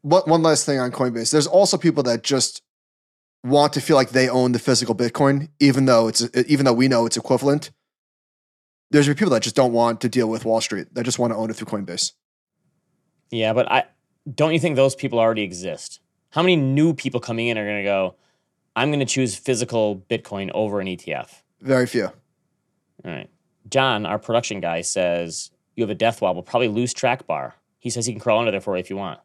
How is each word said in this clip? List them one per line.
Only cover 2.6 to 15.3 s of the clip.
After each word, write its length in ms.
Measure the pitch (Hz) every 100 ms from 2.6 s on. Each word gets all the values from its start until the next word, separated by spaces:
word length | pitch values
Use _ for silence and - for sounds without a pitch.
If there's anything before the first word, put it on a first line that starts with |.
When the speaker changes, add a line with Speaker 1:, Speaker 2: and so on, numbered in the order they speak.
| _ _ _ _ _ _ _ _
Speaker 1:
want 300 | 123 143 143
to 80 | 147
feel 140 | - 143
like 160 | 127
they 180 | 131 127
own 220 | 127 127
the 80 | 120
physical 340 | - 127 120
Bitcoin, 560 | 107 120 - 139 139 151 _
even 260 | 143 135 131
though 220 | 117 113
it's, 200 | 110 117 127 123
even 180 | 143 135
though 80 |
we 140 | 117 131
know 200 | 123 117
it's 100 | 113
equivalent. 540 | - 123 139 147 - _ _ _ _ _ _ _ _ _ _ _ _
There's 160 | 147 143
people 220 | 143 202
that 100 | 120
just 140 | 104 -
don't 180 | 127
want 280 | 117 117 117
to 80 | 123
deal 180 | 123 113
with 140 | 110 113
Wall 140 | 113
Street. 260 | - 101 -
They 80 | 120
just 160 | 120 123
wanna 180 | 120 107
own 120 | 110
it 60 | 110
through 120 | 107
Coinbase. 440 | 104 95 87 - _ _ _ _ _ _ _ _ _ _ _ _
Speaker 2:
Yeah, 220 | 117 110
but 180 | - -
I, 140 | 127 - _ _ _ - 120
don't 180 | 151
you 60 | 160
think 160 | 165 135
those 200 | 135 135
people 220 | 117 117
already 240 | 113